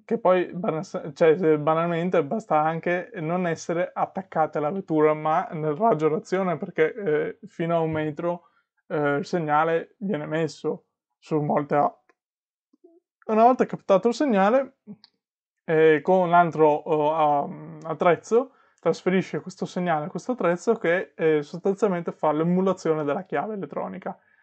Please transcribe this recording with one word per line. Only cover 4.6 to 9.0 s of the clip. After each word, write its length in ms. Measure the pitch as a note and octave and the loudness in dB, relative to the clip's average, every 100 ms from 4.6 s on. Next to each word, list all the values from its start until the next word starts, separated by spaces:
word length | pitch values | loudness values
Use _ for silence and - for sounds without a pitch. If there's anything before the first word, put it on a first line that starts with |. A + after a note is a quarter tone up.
| D3 | -4
vettura, 420 | D3 - D#3 D#3 | -4 -2 2 2
ma 360 | D#3 D#3 E3 - | 2 0 -2 -2
nel 240 | E3+ D#3 | -4 -4
raggio 340 | D3 A3+ F#3 - | 0 0 2 0
d'azione, 480 | D#3 - F#3 F#3+ D#3 | -2 -2 -2 -2 -4
perché, 380 | F#3 E3+ D#3+ | -6 0 0
eh, 440 | - G3+ D3+ D#3+ - - | 0 -2 -2 -2 -8 -14
fino 280 | - E3 | -8 -2
a 60 | E3+ | 0
un 100 | D#3+ | 0
metro, 600 | D#3 D#3 D3 E3+ F3 - _ _ _ - | -2 -4 -4 -6 -6 -10 _ _ _ -8
eh, 300 | D#3+ | -2